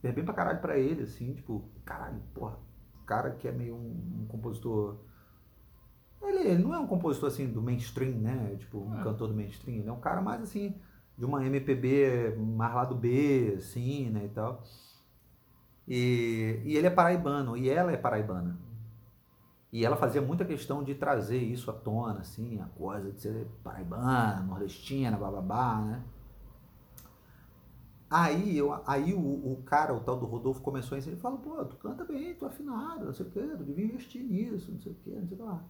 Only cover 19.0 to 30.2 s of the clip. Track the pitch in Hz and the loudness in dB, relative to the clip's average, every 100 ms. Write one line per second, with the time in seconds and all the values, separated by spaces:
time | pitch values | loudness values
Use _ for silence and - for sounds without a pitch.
19 | - - _ _ - _ _ 113 113 147 | -20 -20 _ _ -20 _ _ 0 2 4
20 | 135 143 131 170 185 147 - 143 139 139 | 4 4 2 0 0 -2 -2 -2 -2 -2
21 | 139 127 98 127 113 123 - 110 - 110 | 2 2 2 0 0 -2 -6 -6 -2 -2
22 | 117 95 - - 117 107 87 - 95 101 | -2 -4 -8 -8 -6 -6 -8 -8 -6 -6
23 | 98 104 110 110 113 - 107 - 87 117 | -8 -8 -6 -6 -8 -10 -12 -10 -6 -2
24 | 123 127 110 95 92 95 98 - - 135 | 2 4 4 2 -2 -4 -6 -8 -6 -2
25 | 123 104 98 98 92 113 127 110 107 123 | 0 0 -2 -4 -2 0 2 2 0 -4
26 | 123 - - - - - - - - - | -8 -14 -18 -18 -20 -20 -20 -20 -20 -20
27 | - - - - - - - - - - | -20 -20 -20 -20 -20 -20 -20 -20 -20 -20
28 | - 160 165 160 208 151 143 151 - 139 | 2 4 6 4 2 4 2 0 0 2
29 | 160 196 143 139 127 127 - 147 151 120 | 2 2 0 0 -2 -4 2 4 4 0
30 | 113 123 | 0 -2